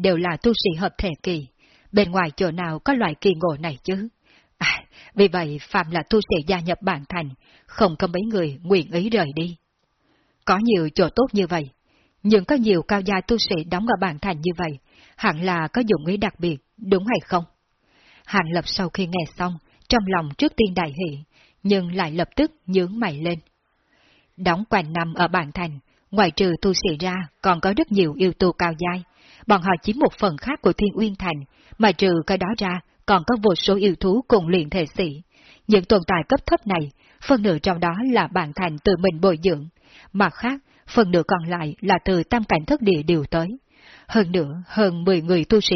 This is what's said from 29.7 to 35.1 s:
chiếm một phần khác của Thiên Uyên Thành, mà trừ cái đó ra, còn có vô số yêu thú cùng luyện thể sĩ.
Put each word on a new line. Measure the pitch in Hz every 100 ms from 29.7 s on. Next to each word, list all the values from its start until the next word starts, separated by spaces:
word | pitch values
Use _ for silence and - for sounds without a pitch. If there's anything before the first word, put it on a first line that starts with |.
| 175
chiếm | - 240
một | 254 -
phần | 202 147
khác | - 294
của | 190
Thiên | - 202 190
Uyên | 220
Thành, | 196 185 147 139 _ - -
mà | 214
trừ | 170 196 165 151
cái | 190
đó | 190 226
ra, | 196 180 - _ -
còn | 190 160
có | 240
vô | 208
số | 165 - 196
yêu | 202 160
thú | 196 214 -
cùng | 214 160
luyện | 185 147
thể | 185 151
sĩ. | - 175